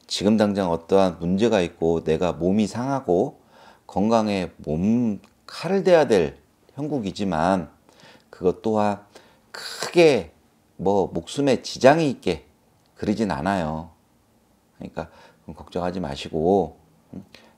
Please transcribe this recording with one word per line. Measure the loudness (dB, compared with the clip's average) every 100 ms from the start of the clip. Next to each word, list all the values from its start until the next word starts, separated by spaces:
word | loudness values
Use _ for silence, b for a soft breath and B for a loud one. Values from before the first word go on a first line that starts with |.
| -10
지금 | 0 2 4
당장 | 2 0 -2
어떠한 | -2 2 4 2 0
문제가 | -2 0 2 2
있고 | 0 -2 0 0
내가 | 0 0 0
몸이 | 0 0 0 -2
상하고 | -4 -6 -4 0 0 0 -6 b b b b -10
건강에 | -4 2 2 2 -4 -6 -10
몸 | -6 -2 0 0 0 -4 -12 _ -20
칼을 | -10 -4 0
대야 | 4 4 6
될 | 4 2 -4 _ _ _
형국이지만 | -10 -6 -4 -6 -4 -4 0 2 0 -2 _ _ B B B B
그것 | -2 -2 -2
또한 | -2 0 0 -2 -12 b b b b -18
크게 | -16 -10 -2 4 6 4 -2 _ _ _ _ -4
뭐 | 0 0 0
목숨에 | -4 -8 -2 0 0
지장이 | -2 4 4 6 0
있게 | -2 -4 -4 -8 _ _ _ _
그러진 | -8 -4 -2 -2
않아요. | -2 -2 -2 -4 -6 -12 _ _ _ _ _ _ _ _ -18
그러니까 | -14 -12 -12 B B B
그럼 | -20 -20
걱정하지 | -12 -6 -6 -6
마시고, | -8 -10 -8 -2 2 2 0 -10 _ _ _
음, | -20 -20 B B